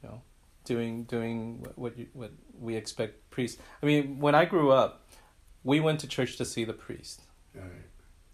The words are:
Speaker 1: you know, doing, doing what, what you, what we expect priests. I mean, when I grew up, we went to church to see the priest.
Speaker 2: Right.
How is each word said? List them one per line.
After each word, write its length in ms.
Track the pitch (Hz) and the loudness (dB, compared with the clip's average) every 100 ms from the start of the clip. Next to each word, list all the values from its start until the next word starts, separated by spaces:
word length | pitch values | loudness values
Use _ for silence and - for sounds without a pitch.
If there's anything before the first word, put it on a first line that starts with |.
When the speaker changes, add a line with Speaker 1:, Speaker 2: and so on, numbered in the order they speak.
Speaker 1:
you 60 | - | -18
know, 120 | 110 - _ _ _ - | -18 -20 _ _ _ -4
doing, 380 | 120 117 113 117 | -2 -2 -6 -6
doing 540 | 120 113 113 113 117 | -4 -2 -4 -6 -10
what, 160 | 123 - | -14 -10
what 200 | 120 117 | -10 -10
you, 100 | 117 | -14
what 200 | 135 110 - - - | -14 -16 -16 -20 -12
we 160 | 117 113 | -6 -6
expect 540 | 107 - 110 - _ | -4 -6 -6 -8 _
priests. 320 | - 120 - - - | -4 -4 -4 -18 -2
I 40 | 147 | 2
mean, 340 | 147 139 139 | 4 2 0
when 160 | 147 147 | 4 6
I 80 | |
grew 280 | 170 185 143 | 6 4 6
up, 340 | 131 107 - _ - _ _ _ - | 6 4 0 _ -20 _ _ _ -8
we 160 | 123 147 | 2 2
went 180 | 156 151 | 4 0
to 60 | 139 | -2
church 300 | - 127 - | -2 -2 -2
to 80 | 120 | -6
see 180 | - | -4
the 100 | 113 | -6
priest. 480 | 110 - - - - - _ _ | -6 -12 -14 -14 -18 -20 _ _
Speaker 2:
Right. 100 | - 90 80 - - - - _ | -16 -16 -16 -20 -20 -20 -20 _